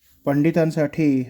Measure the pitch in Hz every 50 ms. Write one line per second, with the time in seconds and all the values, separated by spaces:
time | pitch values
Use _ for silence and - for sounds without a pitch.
0 | _ _ _ _ _ 147 139 143 147 165 165 175 160 160 156 160 147 147 - 165
1 | 156 147 135 131 123 123